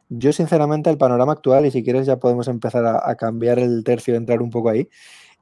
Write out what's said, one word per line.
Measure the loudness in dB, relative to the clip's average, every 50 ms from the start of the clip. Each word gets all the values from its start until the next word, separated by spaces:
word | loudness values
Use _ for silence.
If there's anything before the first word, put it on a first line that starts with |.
| _ -14
yo, | -8 -2 0 0 2
sinceramente, | 2 0 0 2 2 2 2 0 0 0 0
el | 0 2
panorama | 2 2 4 2 2 0 0
actual, | -2 2 2 4 4 4
y | 2
si | 0 -2 -2
quieres | 0 0 0 2
ya | 0 0 0
podemos | 2 0 0 0 -2 -4
empezar | -6 -6 -6 -4 -2 0 0
a, | 0 0 0 -2 -2
a | -4
cambiar | -4 -4 -6 -4 -2 0 0 2 2
el | 2 0 0 -2 0
tercio | -2 -2 -2 0 -2 -2
y | -2
entrar | -2 -2 -2 -2
un | -2 -2
poco | -4 -2 -2 0
ahí, | 0 0 -2 -6 _ -20 -20 -20 -20 -20 -20 _ _ _